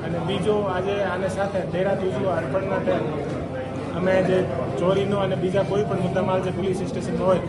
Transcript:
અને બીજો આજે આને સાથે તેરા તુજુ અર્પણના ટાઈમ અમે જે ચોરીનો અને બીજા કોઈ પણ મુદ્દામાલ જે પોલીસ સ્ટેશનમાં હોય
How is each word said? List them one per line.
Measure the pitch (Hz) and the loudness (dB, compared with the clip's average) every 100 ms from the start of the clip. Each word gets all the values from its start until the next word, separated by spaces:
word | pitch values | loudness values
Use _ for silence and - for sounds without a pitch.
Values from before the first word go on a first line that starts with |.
અને | 170 170 | -4 -4
બીજો | 165 196 220 208 | -2 0 2 2
આજે | 202 180 190 202 | 0 -2 -2 0
આને | 190 180 190 | 0 -2 -2
સાથે | 180 202 196 | -2 -2 -2
તેરા | 165 170 190 196 | -2 0 0 0
તુજુ | 185 185 190 | 0 0 0
અર્પણના | 170 160 185 190 190 | 0 0 -2 0 0
ટાઈમ | 170 180 - 151 - - - - - - - 170 | 0 0 0 -2 -4 -4 -4 -6 -6 -6 -6 -2
અમે | 185 185 | 2 4
જે | 185 185 180 - - - | 4 2 2 -2 -2 0
ચોરીનો | 180 196 196 202 | 2 2 2 2
અને | 190 185 | 0 0
બીજા | 180 190 | 2 2
કોઈ | 190 196 | 2 0
પણ | 208 185 | 0 0
મુદ્દામાલ | 180 180 190 185 | 0 0 2 0
જે | 185 | 0
પોલીસ | 175 196 180 | -2 -2 0
સ્ટેશનમાં | 180 190 170 175 180 | -2 -4 -4 0 4
હોય | 180 | 4